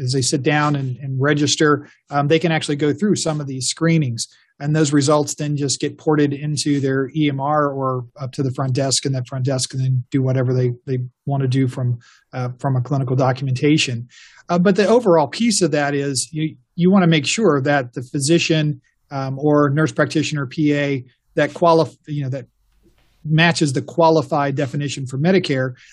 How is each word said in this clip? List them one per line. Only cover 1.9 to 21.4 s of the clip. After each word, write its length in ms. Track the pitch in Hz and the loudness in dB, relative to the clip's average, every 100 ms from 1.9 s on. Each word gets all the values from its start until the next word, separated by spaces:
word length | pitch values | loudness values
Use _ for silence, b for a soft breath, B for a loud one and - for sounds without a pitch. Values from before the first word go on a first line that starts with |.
| B _ | B _
um, 180 | 143 143 | -2 2
they 100 | 160 | 2
can 120 | 170 | 2
actually 260 | 156 - 147 | 0 -2 -2
go 160 | 151 | 0
through 240 | 143 208 175 | 0 0 0
some 240 | 165 151 | -2 -4
of 60 | 139 | -6
these 200 | 131 127 | -6 -6
screenings. 600 | - 165 160 135 113 - b b - | -2 2 2 0 -4 -8 b b -10
And 140 | 147 | -2
those 180 | 156 151 | 0 2
results 440 | 147 135 151 147 - | 2 4 2 0 -4
then 200 | 147 143 | -4 -4
just 220 | 143 123 | -4 -2
get 200 | 147 147 | -6 -4
ported 340 | - 151 147 | 0 2 2
into 480 | 139 151 147 151 143 | 0 -4 -4 -2 0
their 300 | 135 135 135 | 0 0 -2
E 140 | 156 147 | 0 0
M 120 | 135 | 0
R 320 | 139 151 143 | 0 0 0
or 340 | 139 131 127 120 - | -2 -2 -4 -6 -10
up 120 | 131 | -10
to 100 | - | -4
the 100 | 135 | -4
front 220 | 123 135 | -2 -2
desk, 300 | 127 135 - | -2 0 -2
and 100 | 139 | -2
that 140 | 131 123 | -4 -6
front 160 | 135 | -6
desk 260 | 131 131 - | -4 -2 -4
can 100 | 135 | -4
then 240 | 131 131 120 | -2 -2 -2
do 100 | 143 | -2
whatever 320 | 131 131 127 | 0 0 0
they, 200 | 127 123 120 - | 0 -2 -4 -6
they 120 | 127 127 - - | -6 -6 -10 -6
wanna 200 | 139 131 | -2 0
do 220 | 131 131 | 0 0
from, 300 | 131 123 120 b b _ | -2 -4 -4 b b _
uh, 160 | 131 123 123 | -8 -8 -6
from 160 | 139 131 | -4 -2
a 40 | |
clinical 340 | 120 143 127 | -2 -2 0
documentation. 920 | 131 131 131 135 123 147 156 - 117 117 B B B - | 0 0 0 -4 0 2 2 0 -4 -10 B B B -2
Uh, 100 | 175 | 2
but 160 | 180 | 2
the 120 | 202 202 | 2 4
overall 420 | 233 226 165 139 | 4 4 4 2
piece 340 | - 233 196 | 0 -2 0
of 80 | 170 | 0
that 220 | 151 143 | 0 -2
is 340 | 143 139 135 - | -2 -4 -4 -6
you, 240 | 156 156 - _ | -6 -6 -8 _
you 160 | - 175 | 0 4
wanna 160 | 196 170 | 4 4
make 180 | 165 | 2
sure 360 | 131 - 214 143 | 0 0 2 2
that 300 | 135 143 123 | 2 0 -2
the 100 | 139 | -8
physician, 800 | 123 151 135 170 - 160 151 147 _ _ _ | -8 -4 2 2 2 0 0 -4 _ _ _
um, 260 | 139 135 135 | -8 -6 -2
or 320 | 151 147 147 | 2 4 4
nurse 220 | 139 156 | 2 0
practitioner, 520 | 123 143 160 147 151 | 0 -2 0 -2 -4
P 300 | 127 143 147 | -6 -2 0
A, 300 | 143 143 135 120 b _ | 0 0 -4 -6 b _
that 140 | - | -2